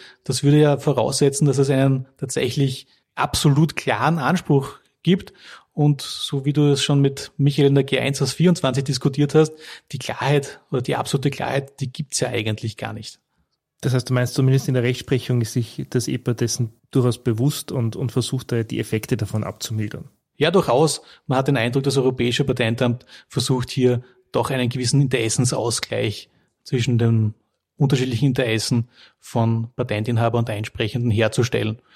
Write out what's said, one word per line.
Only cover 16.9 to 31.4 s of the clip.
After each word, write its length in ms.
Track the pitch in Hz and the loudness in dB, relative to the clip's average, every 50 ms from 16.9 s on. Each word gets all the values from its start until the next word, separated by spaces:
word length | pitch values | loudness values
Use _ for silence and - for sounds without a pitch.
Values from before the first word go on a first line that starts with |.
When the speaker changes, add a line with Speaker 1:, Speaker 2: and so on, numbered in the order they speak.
Speaker 2:
durchaus 320 | - 139 120 123 117 - - | 0 2 2 2 0 -2 -2
bewusst 500 | 123 113 107 123 147 147 - - - - | -2 0 0 0 0 -2 -4 -6 -6 -4
und, 240 | 135 113 113 110 | -2 -2 -2 -4
und 160 | - 139 120 - | -4 -4 -4 -2
versucht 400 | 131 120 - - 131 - - 123 | -2 -2 -2 -4 -6 -4 -4 -4
da 100 | 117 113 | -4 -2
die 180 | 113 127 117 | -2 -4 -6
Effekte 360 | 110 - - 107 - - 135 | -4 -2 -4 -4 -2 -2 -4
davon 280 | 107 110 - - 107 107 | -2 -2 -2 -4 -4 -6
abzumildern? 640 | 92 - - - - 113 107 107 104 - - - - _ _ _ _ _ | -6 -8 -10 -10 -8 -6 -4 -6 -6 -8 -12 -14 -16 _ _ _ _ _
Speaker 1:
Ja, 140 | - 143 165 | -2 0 2
durchaus. 520 | 170 196 - - 117 135 160 151 147 - - - - - _ | 2 2 2 4 4 4 4 2 0 -2 -10 -16 -20 -12 _
Man 120 | - 135 127 | -2 0 0
hat 100 | 127 156 | 2 2
den 80 | 143 | 2
Eindruck, 280 | 120 110 123 123 139 131 | 2 0 0 0 0 0
das 120 | 143 123 | 0 0
Europäische 480 | 139 123 131 127 - 139 135 120 - 139 | 2 2 0 0 0 0 0 0 0 0
Patentamt 640 | 131 127 120 120 113 117 120 131 120 120 123 - _ - - - _ | -2 0 0 0 0 0 0 0 0 0 -2 -6 _ -20 -20 -16 _
versucht 420 | - 135 120 - 135 127 120 - | -4 -2 0 0 0 -2 -2 -4
hier 320 | - 135 123 123 123 120 - _ _ _ _ _ - | -2 2 2 2 2 2 -2 _ _ _ _ _ -2
doch 180 | 123 113 - | -2 -2 0
einen 180 | 135 131 123 120 | -2 -2 -2 -2
gewissen 320 | - 127 127 117 - 139 | -2 -2 -2 2 2 2
Interessensausgleich 1300 | 143 123 135 123 113 113 - - 123 123 - - 110 120 113 - - - 113 113 110 113 104 - - _ _ _ _ _ _ _ - | 2 2 2 0 0 0 0 0 0 0 0 -2 -2 -2 -4 -4 -6 -6 -4 -2 -2 -2 -4 -6 -12 _ _ _ _ _ _ _ -10
zwischen 340 | - - 127 120 - 120 113 | -4 -2 -2 0 0 2 2
den 360 | 117 117 113 113 110 107 107 _ _ _ _ _ _ _ _ | 2 2 2 2 2 0 -2 _ _ _ _ _ _ _ _
unterschiedlichen 500 | - 147 135 135 123 127 127 123 107 143 | -2 0 2 2 0 0 0 -2 0 0
Interessen 640 | 139 127 127 127 117 110 110 - - 127 120 117 - _ - - - _ _ | 0 0 0 0 0 0 -2 -2 0 -2 -2 -2 -4 _ -20 -20 -20 _ _
von 500 | - - - 123 113 113 113 113 113 117 - | -14 -6 -2 0 0 0 0 -2 -4 -6 -6
Patentinhaber 640 | - 135 131 107 104 110 120 120 113 117 117 110 120 | -6 -6 -4 -4 -4 -2 -2 0 0 2 2 2 0
und 120 | 117 117 | -2 -2
Einsprechenden 600 | 107 104 110 - - - 113 104 - 120 120 120 | -4 -6 -8 -8 -6 -4 -4 -4 -2 -2 0 0
herzustellen. 720 | 104 107 110 110 - - | 2 2 2 2 2 0